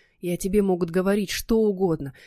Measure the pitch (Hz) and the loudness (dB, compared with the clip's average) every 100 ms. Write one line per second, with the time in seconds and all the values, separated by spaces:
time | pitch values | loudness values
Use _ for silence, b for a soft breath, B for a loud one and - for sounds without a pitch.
0 | b b 175 175 190 202 196 180 175 170 | b b -6 -4 0 2 2 0 0 0
1 | 185 202 196 - - 226 220 185 190 160 | 0 0 -2 -6 0 2 2 2 0 0
2 | 139 131 | -4 -14